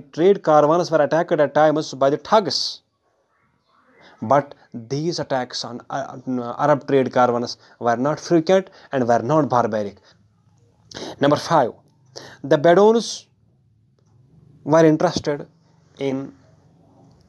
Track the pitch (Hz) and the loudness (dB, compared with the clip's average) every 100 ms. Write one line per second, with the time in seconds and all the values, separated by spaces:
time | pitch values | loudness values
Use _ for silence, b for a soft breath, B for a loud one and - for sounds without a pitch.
0 | - - 180 196 - 151 147 170 156 156 | -4 0 2 2 4 4 4 2 0 0
1 | 143 156 175 160 143 147 156 151 156 135 | 2 0 -2 0 0 2 2 2 -4 -2
2 | 139 143 - 220 175 - - - _ _ | 0 0 0 0 0 -6 -8 -12 _ _
3 | _ _ _ _ _ _ _ b b b | _ _ _ _ _ _ _ b b b
4 | b b 113 139 143 - b 120 113 139 | b b 0 0 0 -10 b -18 -10 -8
5 | 160 165 143 135 123 - 117 120 - 143 | -6 -6 -6 -6 -6 -10 -12 -14 -12 -10
6 | - 131 127 127 120 - 143 143 - 135 | -10 -12 -8 -8 -6 -4 0 0 0 0
7 | 123 127 123 120 120 - b b 117 113 | 0 2 2 0 -4 -12 b b -2 -2
8 | 135 151 - 170 160 190 185 b b 139 | -2 -4 0 0 2 0 0 b b -4
9 | 117 117 113 156 131 123 117 107 104 - | 0 0 2 0 2 0 0 -2 -8 -12
10 | b b _ _ _ _ _ _ _ B | b b _ _ _ _ _ _ _ B
11 | B B 139 147 - 165 117 - _ _ | B B -2 -2 -2 -2 -2 -6 _ _
12 | _ B B B 139 156 165 175 208 226 | _ B B B -2 2 4 4 4 2
13 | 214 - - _ _ _ _ _ _ _ | -2 -12 -18 _ _ _ _ _ _ _
14 | _ _ _ _ _ _ - 156 160 156 | _ _ _ _ _ _ 0 4 6 4
15 | 175 - - 147 165 _ _ _ _ - | 0 -2 -6 -6 -8 _ _ _ _ -8
16 | 139 135 139 - _ _ _ _ _ _ | -6 -6 -10 -18 _ _ _ _ _ _
17 | _ _ | _ _